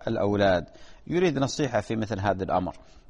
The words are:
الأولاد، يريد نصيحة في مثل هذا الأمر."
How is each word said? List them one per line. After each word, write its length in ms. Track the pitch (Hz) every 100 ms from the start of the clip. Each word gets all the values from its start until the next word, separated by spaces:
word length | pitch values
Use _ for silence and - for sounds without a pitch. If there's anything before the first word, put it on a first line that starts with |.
| -
الأولاد، 580 | 113 101 101 98 90 76 - - - -
يريد 320 | 170 180 139
نصيحة 420 | 135 - 135 113
في 140 | - 110
مثل 240 | 107 98
هذا 240 | 101 95
الأمر." 300 | 87 90 85 - - -